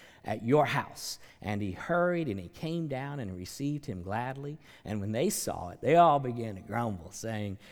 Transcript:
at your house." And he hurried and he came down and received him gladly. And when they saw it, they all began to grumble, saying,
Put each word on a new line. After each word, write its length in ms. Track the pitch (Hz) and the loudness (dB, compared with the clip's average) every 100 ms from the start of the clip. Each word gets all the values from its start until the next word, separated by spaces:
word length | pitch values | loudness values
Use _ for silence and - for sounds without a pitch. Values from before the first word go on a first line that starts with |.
| - - | -20 -12
at 200 | - 110 | -6 -4
your 240 | 113 147 131 | 4 6 6
house." 520 | 135 110 - - - - - | 2 -2 -6 -10 -10 -14 -10
And 200 | 98 104 | -4 -2
he 100 | 101 | -2
hurried 580 | 90 - 175 175 175 156 | -4 0 2 2 2 0
and 100 | 98 | -4
he 80 | 87 | -6
came 400 | - 160 170 160 | -8 -4 -2 -2
down 320 | 131 139 143 | -4 -4 -6
and 160 | 104 92 | -6 -6
received 520 | 92 - 143 147 - | -8 -4 -4 -4 -4
him 140 | 92 | -6
gladly. 560 | 90 107 123 135 143 156 - - - | -4 -2 -4 -6 -10 -12 -16 -14 -6
And 160 | 107 | -2
when 100 | 101 | 0
they 180 | 110 180 | 2 2
saw 400 | 208 - 85 87 | 0 -2 -4 -6
it, 120 | 92 | -2
they 160 | 120 165 | 4 8
all 220 | 175 143 | 8 8
began 360 | 131 120 113 95 | 2 -4 -4 -6
to 60 | |
grumble, 500 | 90 107 120 95 85 | -4 -2 0 -2 -8
saying, 460 | - 113 107 104 95 - | -8 -6 -4 -4 -6 -12